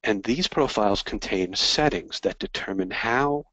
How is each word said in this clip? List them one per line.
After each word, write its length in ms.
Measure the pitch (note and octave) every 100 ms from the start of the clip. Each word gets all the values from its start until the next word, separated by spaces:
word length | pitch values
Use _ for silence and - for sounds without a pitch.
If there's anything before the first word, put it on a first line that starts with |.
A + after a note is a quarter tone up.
and 180 | - G2+
these 240 | G#2+ C3+ F#3
profiles 560 | - C#3 - G#2 G2+
contain 520 | - A2 - G2 F#2
settings 640 | F#2+ - - D3+ F2+ - -
that 180 | G2 -
determine 520 | G2+ - - F#2+ F#2
how 540 | - A2+ B2 C#3+ D3 -